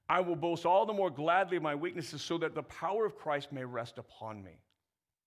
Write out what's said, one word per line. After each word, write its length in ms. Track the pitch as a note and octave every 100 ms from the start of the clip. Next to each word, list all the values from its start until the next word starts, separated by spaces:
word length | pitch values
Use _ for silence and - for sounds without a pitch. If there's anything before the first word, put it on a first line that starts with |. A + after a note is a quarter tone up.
| -
"I 100 | E3+
will 160 | F3
boast 320 | D#3+ E3+ E3+ F3
all 180 | F#3+
the 80 | A3
more 180 | G3+ F#3
gladly 460 | C3 D#3+ F3+ F#3+ F3+
of 60 |
my 140 | D#3 C#3+
weaknesses 460 | F3 F3 C#3+ C#3+
so 160 | - E3+
that 180 | D#3+ D#3
the 80 |
power 420 | C3+ - E3 G#3 G#3+
of 100 | -
Christ 360 | D#3+ C#3+ C#3+
may 120 | C#3
rest 340 | B2+ B2 A#2 -
upon 440 | - - A2 G#2+
me." 180 | F#2+ D#2+ _ _ _ _ _ _